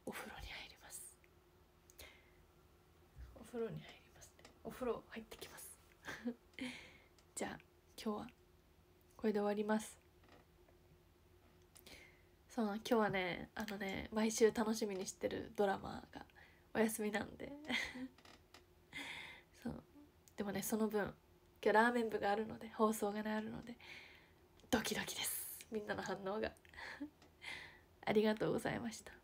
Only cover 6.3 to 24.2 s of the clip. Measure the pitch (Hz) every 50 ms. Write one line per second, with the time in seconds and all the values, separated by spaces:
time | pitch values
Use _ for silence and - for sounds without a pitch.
6.3 | - - - - - - 262 254 247 - - - - - - - - - - -
7.3 | - - - - - - - - - - _ - - - - 220 208 214 220 240
8.3 | - _ - - - - _ - - - - - - - - - - - - 220
9.3 | 202 208 208 208 208 208 208 208 214 214 214 - - - _ - - - - -
10.3 | - - - - - - - - - - - - - - - - - - - -
11.3 | - - - - - - - - - - - - - - - - - - - -
12.3 | - - - - - 254 220 208 202 220 220 - 247 220 214 196 190 190 180 175
13.3 | - - - - _ - 220 202 196 196 202 196 190 - - - 220 214 220 226
14.3 | 214 - 233 214 214 233 214 214 226 220 226 208 196 185 202 - - - - 202
15.3 | 202 196 196 - - - 208 196 196 - - - - - - - - - - -
16.3 | - - - - - - - - - 226 220 220 220 - 214 208 202 202 - -
17.3 | - - - - 285 294 302 311 247 - - - - 254 254 262 - - - -
18.3 | - - - - - - - - - - - - - - - - - - - -
19.3 | - - - _ - - - 233 - - - - - 294 294 - - - - -
20.3 | - - 208 202 190 196 214 - 233 214 220 208 214 208 190 - - - - -
21.3 | - - - - - - - 214 202 214 226 240 247 240 226 220 208 208 - 202
22.3 | 208 220 220 220 226 - - 220 - - 220 214 220 - 214 202 202 214 214 214
23.3 | 214 214 214 220 226 - - 226 233 - - - - - - - - -